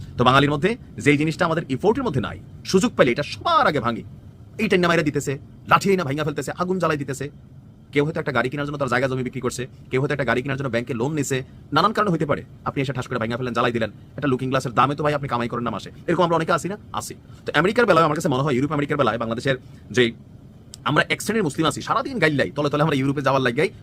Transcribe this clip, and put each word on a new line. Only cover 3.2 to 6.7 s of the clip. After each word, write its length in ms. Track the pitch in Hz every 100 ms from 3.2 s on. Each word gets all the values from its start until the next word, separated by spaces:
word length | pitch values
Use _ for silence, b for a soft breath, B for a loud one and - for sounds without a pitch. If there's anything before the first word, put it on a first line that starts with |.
সবার 440 | 143 - 339 320 214
আগে 140 | 143
ভাঙি। 220 | 113 107 - - - - - -
এই 100 | 214
টেন্না 200 | 185 175
মাইরা 140 | 170
দিতেছে, 360 | 151 139 143 139 - - -
লাঠি 280 | 165 196 185
না 80 |
ভাঙা 200 | 139 147
ফেলতেছে, 280 | 156 147 143 165
আগুন 200 | 180